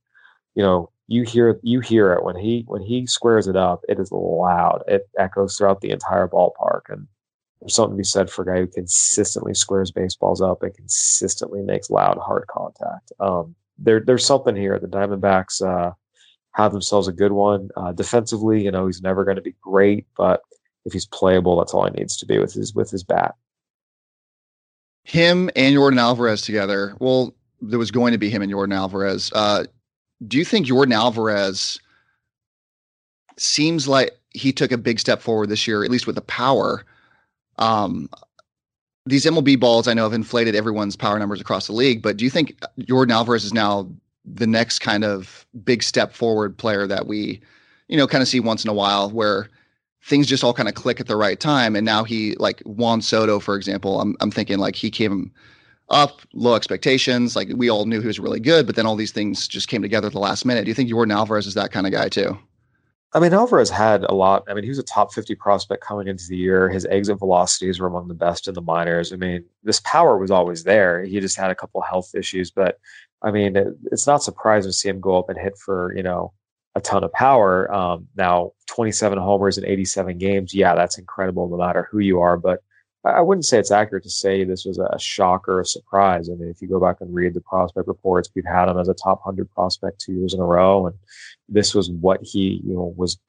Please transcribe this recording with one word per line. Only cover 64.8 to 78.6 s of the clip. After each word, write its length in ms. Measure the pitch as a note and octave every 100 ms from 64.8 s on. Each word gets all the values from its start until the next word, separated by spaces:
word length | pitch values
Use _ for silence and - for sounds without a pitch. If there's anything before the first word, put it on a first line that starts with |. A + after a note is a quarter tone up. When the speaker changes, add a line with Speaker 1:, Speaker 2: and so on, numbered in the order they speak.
Speaker 1:
top 280 | - - G#2
fifty 220 | - G#2+
prospect 480 | G2+ - G2 - G2+
coming 240 | - G#2 G2
into 220 | F#2+ F2
the 80 | F2+
year. 320 | F#2 F#2+ F#2
His 180 | F#2 -
exit 320 | G2 G2+ G2
velocities 600 | G2 F2+ F2+ - F#2 F2+
were 80 | F#2
among 180 | F2 F2+
the 80 |
best 320 | E2 E2+ F2 -
in 80 |
the 80 | F2+
minors. 500 | E2+ E2 E2+ E2+ E2+
I 40 | F#2
mean, 280 | F2+ F2 - _
this 160 | G#2 G#2+
power 360 | - D#3 E3+ G#2
was 140 | F#2+
always 320 | F#2 F2 E2+
there. 400 | E2+ G#2+ F#2 F2
He 160 | F#2+ G2+
just 180 | F#2+ -
had 140 | F#2+
a 60 | F#2
couple 240 | F#2 F#2+
health 340 | F#2 F#2 -
issues, 380 | F#2+ F#2 F#2 F2
but, 260 | - F#2 - - - - _
I 100 | G#2+
mean, 240 | G#2 G2+ F#2+
it, 100 | G2+ - -
it's 160 | - -
not 160 | C#3+
surprising 460 | G#2+ - A2 G#2+ F#2+
to 40 |
see 160 | F2+ G2+
him 120 | F#2+
go 180 | F#2+ F#2
up 100 | F2+
and 80 | F2+
hit 220 | F#2+ G2
for, 340 | - F#2+ F2+ F#2+
you 80 |
know, 280 | F#2 F2 F2 - _ _ _ -
a 40 |
ton 220 | - G2
of 100 | F#2
power. 580 | - C3 C3 G2 F#2 -
Um, 320 | G2 F2+ F2 F2 -
now, 360 | F#2 F2+ F2 -